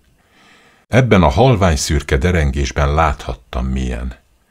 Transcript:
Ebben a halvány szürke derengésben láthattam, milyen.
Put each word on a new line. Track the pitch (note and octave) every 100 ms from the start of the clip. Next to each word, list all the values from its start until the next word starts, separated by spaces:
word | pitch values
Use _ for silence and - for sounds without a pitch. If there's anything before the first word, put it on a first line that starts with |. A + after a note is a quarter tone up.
| _ _ _ _ _ _ _ _ _
Ebben | A#2 B2 G2+
a | D#2+
halvány | F2 C3 G#2+ F#2 D2
szürke | - D2+ - C#2+
derengésben | F2 F2 D2 C2+ C2+ - C#2+
láthattam, | D2+ D#2 C2+ - - _ B1 B1+
milyen. | C2 B1+ A#1 C2 - _ _ _